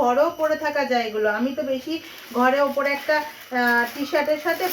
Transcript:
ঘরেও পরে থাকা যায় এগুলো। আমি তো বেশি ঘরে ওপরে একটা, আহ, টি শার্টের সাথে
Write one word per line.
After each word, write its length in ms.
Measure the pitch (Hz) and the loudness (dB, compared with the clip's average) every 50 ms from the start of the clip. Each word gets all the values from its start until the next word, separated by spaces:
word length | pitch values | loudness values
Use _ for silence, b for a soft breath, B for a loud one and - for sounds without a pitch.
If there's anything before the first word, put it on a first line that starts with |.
ঘরেও 280 | 262 240 240 277 311 339 330 - | 2 4 4 4 4 2 2 0
পরে 160 | 311 302 302 302 311 | 0 0 0 0 -2
থাকা 180 | 294 294 285 277 233 | -2 0 0 0 0
যায় 140 | 254 240 226 214 | 0 0 0 -2
এগুলো। 200 | 208 214 214 214 208 220 | -2 0 0 0 0 0
আমি 120 | 240 277 254 302 | -2 -2 -2 -2
তো 40 | 269 269 | -4 -2
বেশি 220 | 262 254 - 311 320 320 - B B B B B 233 240 | -4 -4 -4 -6 -6 -6 -8 B B B B B 0 2
ঘরে 200 | 247 262 269 285 285 269 | 4 4 4 4 2 2
ওপরে 200 | - 277 269 277 277 277 | 0 0 0 0 -2 -2
একটা, 180 | - - 302 302 | 0 0 0 0
আহ, 640 | 302 302 - - - - 254 247 240 240 240 240 240 233 | 0 -4 -10 -16 -12 -6 -2 0 2 2 2 2 2 0
টি 100 | - 277 277 - | -4 -6 -4 -2
শার্টের 300 | 330 294 285 302 302 294 - | 0 0 2 0 0 0 0
সাথে 180 | 349 339 339 370 359 | -2 -2 -2 -2 -2